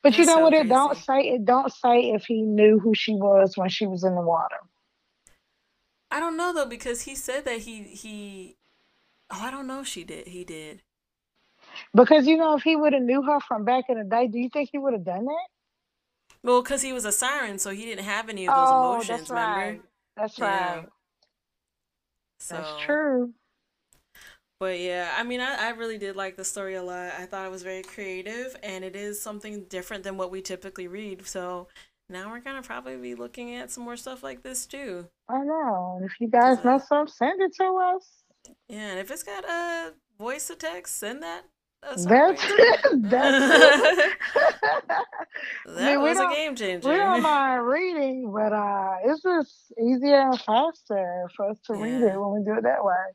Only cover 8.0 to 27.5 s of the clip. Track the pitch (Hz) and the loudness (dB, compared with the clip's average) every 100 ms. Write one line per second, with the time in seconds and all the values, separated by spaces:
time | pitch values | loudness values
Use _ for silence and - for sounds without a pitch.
8 | 220 208 202 190 180 _ _ _ _ _ | -16 -14 -14 -16 -18 _ _ _ _ _
9 | _ _ _ 190 233 269 262 269 269 185 | _ _ _ -10 -10 -10 -10 -10 -10 -12
10 | 165 156 - 180 180 160 156 190 _ _ | -12 -16 -14 -16 -14 -14 -16 -20 _ _
11 | _ _ _ _ _ _ _ - - 208 | _ _ _ _ _ _ _ -20 2 4
12 | 247 302 269 320 320 294 311 311 302 277 | 6 6 4 2 2 0 0 0 0 0
13 | 247 269 269 294 - 226 208 254 254 233 | 0 -2 0 -2 -2 -4 0 -2 -2 -6
14 | 196 226 247 233 247 294 269 285 277 226 | -2 -2 0 -2 -4 -4 -6 -4 -4 -4
15 | 175 180 247 320 370 _ _ _ _ _ | -6 -8 -6 -8 -10 _ _ _ _ _
16 | _ _ _ _ 240 247 247 277 269 254 | _ _ _ _ 2 2 2 -4 -4 -6
17 | 208 202 247 285 233 196 202 196 233 202 | -4 -2 -2 -2 -4 -6 -8 -8 -10 -10
18 | 196 208 220 202 185 269 262 262 254 233 | -6 -6 -6 -6 0 4 6 4 4 0
19 | 220 233 214 240 226 202 202 214 _ _ | -4 -8 -6 -4 -2 -2 -6 -10 _ _
20 | _ - 214 - 220 196 180 170 180 _ | _ -8 -8 -4 -2 -2 -2 -6 -12 _
21 | _ _ _ _ _ _ _ _ _ _ | _ _ _ _ _ _ _ _ _ _
22 | _ _ _ _ - 339 311 302 302 294 | _ _ _ _ -14 -12 -10 -8 -2 -2
23 | 302 254 247 - _ _ _ _ _ _ | 0 0 -2 -8 _ _ _ _ _ _
24 | _ - - _ _ _ 190 180 180 180 | _ -20 -20 _ _ _ -6 -4 -4 -4
25 | 175 147 240 247 254 277 220 226 226 214 | -4 -4 -4 -6 -6 -4 -6 -6 -10 -8
26 | 202 196 190 185 190 202 196 190 180 180 | -10 -8 -10 -8 -10 -8 -8 -8 -8 -10
27 | 180 156 180 196 190 | -10 -12 -12 -12 -10